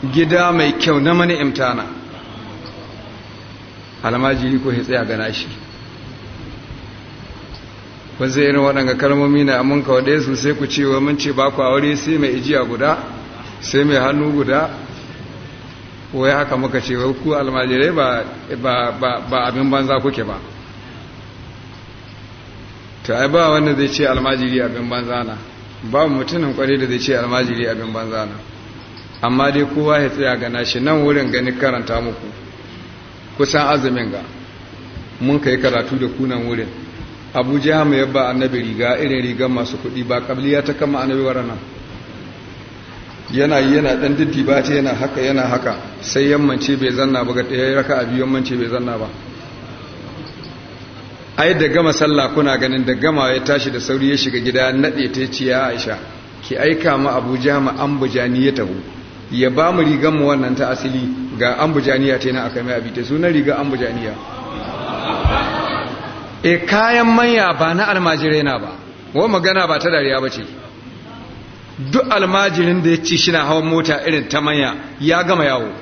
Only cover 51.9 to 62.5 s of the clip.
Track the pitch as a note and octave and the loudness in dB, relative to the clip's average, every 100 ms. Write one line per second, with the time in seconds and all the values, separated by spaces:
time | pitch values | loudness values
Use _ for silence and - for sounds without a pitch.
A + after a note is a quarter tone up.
51.9 | C#3+ D#3 D3 C3+ C#3+ C#3+ C3 C3 C3 B2 | 4 4 4 2 2 4 4 2 0 0
52.9 | B2 D3 D3+ C3 C3 C3 C#3+ C#3 B2 - | 2 2 2 2 2 2 0 0 -4 -2
53.9 | C3+ C3+ C#3 C3+ B2 A#2+ B2 B2+ C3 D3 | 2 2 2 0 0 0 2 2 4 2
54.9 | C#3+ B2+ C3 B2+ - C3 B2+ C3 A#2+ A2 | 2 -2 -2 -4 -2 0 2 0 -2 -4
55.9 | G#2 - - - - - B2 D3 D#3+ E3 | -6 -8 -16 -18 -18 -8 0 2 4 2
56.9 | C#3 C#3 B2+ A#2+ B2+ C3 C#3+ C3+ B2+ C#3+ | 2 2 0 0 0 2 4 2 0 -2
57.9 | C#3+ C3 A#2+ B2 B2+ C3+ C3 G2+ F#2+ F2+ | 0 0 0 0 2 2 2 -2 -4 -10
58.9 | - - - - A#2+ B2+ B2+ E3 F3+ D#3 | -14 -16 -18 -8 0 2 4 4 4 4
59.9 | D3 D3 D3+ C#3+ C#3 B2+ B2 B2 B2+ C3+ | 4 4 4 4 2 2 0 0 0 -2
60.9 | C3 B2+ - - A2 A#2+ B2 D#3 D3+ C3 | -2 -2 -4 -6 0 0 2 2 2 2
61.9 | C3 C#3 B2+ C3 B2+ A#2+ | 4 4 2 0 0 -2